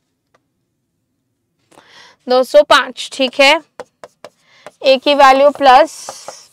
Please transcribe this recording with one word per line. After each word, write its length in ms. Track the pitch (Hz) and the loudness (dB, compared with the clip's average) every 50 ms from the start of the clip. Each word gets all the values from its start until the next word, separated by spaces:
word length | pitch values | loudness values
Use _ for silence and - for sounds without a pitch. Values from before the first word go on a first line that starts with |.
| _ _ _ _ _ _ _ _ _ _ _ _ _ _ _ _ _ _ _ _ _ _ _ _ _ _ _ _ _ _ _ _ _ _ _ _ _ _ _ - - _ _ _ - 254 | _ _ _ _ _ _ _ _ _ _ _ _ _ _ _ _ _ _ _ _ _ _ _ _ _ _ _ _ _ _ _ _ _ _ _ _ _ _ _ -20 -20 _ _ _ -10 -4
दो 160 | 247 254 262 | -4 -4 -2
सौ 180 | - - 294 302 | 0 0 0 0
पाँच, 460 | - 311 269 247 262 240 - - - - | 2 0 -2 -2 -4 -10 -16 -18 -14 -10
ठीक 260 | - 269 247 - - | -8 -8 -6 -2 0
है। 200 | 277 269 302 330 302 _ _ - - _ _ _ - - _ _ - - _ _ _ _ _ _ - - - - - | 0 0 0 -2 -4 _ _ -20 -20 _ _ _ -20 -20 _ _ -20 -20 _ _ _ _ _ _ -20 -20 -16 -8 -2
ए 120 | 262 269 254 | -2 -2 -2
की 160 | - 294 285 | -2 -2 0
वैल्यू 360 | 277 285 262 269 269 277 285 | 2 2 2 2 2 2 0
प्लस, 420 | 277 - 277 269 247 269 320 302 - - - - - - - - - - - _ | 0 0 2 4 4 4 2 0 -4 -14 -20 -20 -20 -20 -20 -20 -20 -20 -20 _